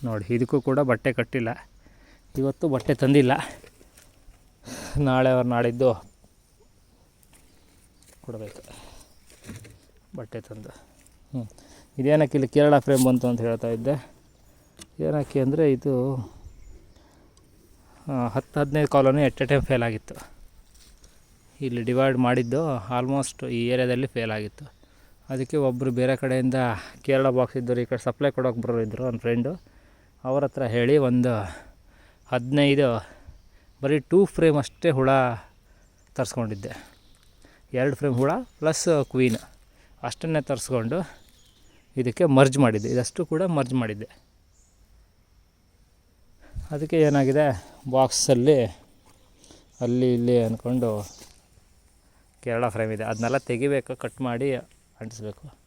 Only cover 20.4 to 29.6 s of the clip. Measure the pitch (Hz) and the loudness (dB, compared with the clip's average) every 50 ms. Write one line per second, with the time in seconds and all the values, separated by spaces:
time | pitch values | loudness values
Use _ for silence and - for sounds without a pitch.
20.4 | - - _ - - _ _ - - - - _ _ - _ - _ _ _ _ | -20 -20 _ -20 -20 _ _ -20 -20 -20 -20 _ _ -20 _ -20 _ _ _ _
21.4 | _ _ _ - 143 131 120 120 117 113 123 127 135 135 131 123 127 120 123 131 | _ _ _ -10 -8 -6 -6 -4 -2 -2 0 2 2 2 2 2 2 2 2 2
22.4 | 123 117 120 139 165 160 135 120 95 101 127 123 123 127 135 139 131 - - - | 0 0 -2 -2 -2 -2 -4 -6 -6 -6 -4 -4 -2 -2 -2 -4 -4 -6 -8 -12
23.4 | - 127 123 117 117 117 123 127 127 123 123 123 135 131 _ 123 117 110 110 107 | -10 -6 -4 -4 -2 -2 0 0 0 0 0 -2 -2 -4 _ -6 -6 -4 -6 -6
24.4 | 104 107 - - 147 139 - _ - _ _ _ _ - - _ _ - 135 131 | -8 -10 -12 -16 -20 -20 -20 _ -20 _ _ _ _ -20 -20 _ _ -10 -6 -6
25.4 | 131 127 - 156 139 131 123 123 135 131 123 120 127 123 131 127 - 135 127 131 | -6 -2 -2 0 0 0 0 0 -2 -2 0 0 0 0 0 0 0 -2 0 0
26.4 | 127 131 127 131 127 120 113 95 - - - - - - 135 131 135 135 127 127 | 0 0 0 0 0 0 -2 -4 -8 -14 -20 -14 -2 0 2 2 2 2 2 2
27.4 | 127 120 - 135 123 120 123 120 123 - - 120 - 131 120 _ 143 143 131 - | 0 0 -2 -6 -4 -2 -2 -2 -2 -4 -4 -4 -4 -6 -4 _ -2 -2 0 0
28.4 | 131 127 117 120 113 123 120 117 113 110 104 101 127 131 117 113 - 120 117 117 | -2 -2 -2 -2 -4 -2 -2 -2 -2 -4 -4 -6 -6 -6 -6 -4 -2 -2 0 0
29.4 | 120 131 170 185 | 0 -2 -4 -8